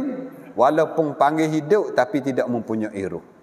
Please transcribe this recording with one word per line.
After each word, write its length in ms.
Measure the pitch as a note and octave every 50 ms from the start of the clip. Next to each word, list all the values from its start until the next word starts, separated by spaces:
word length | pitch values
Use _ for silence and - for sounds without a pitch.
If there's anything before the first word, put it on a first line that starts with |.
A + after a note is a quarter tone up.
| C4 C#4+ B3 - - - - - - - -
walaupun 600 | G2+ A#2 C#3 D3+ D#3+ D#3 D3+ - D#3+ D#3+ D3 C3+ -
panggil 320 | C3+ C#3+ D#3 D#3 D#3+ D#3 D#3
hidup 400 | D#3 D3 D3 G3 G#3+ F3 - -
tapi 320 | - B2 - - C#3+ B2
tidak 240 | C#3 C3 B2+ A#2 A#2
mempunyai 560 | A#2+ A#2 G#2+ - A2 A2 G#2+ G#2+ G#2 G2 F#2+
roh. 200 | F2+ F2 E2 - - - _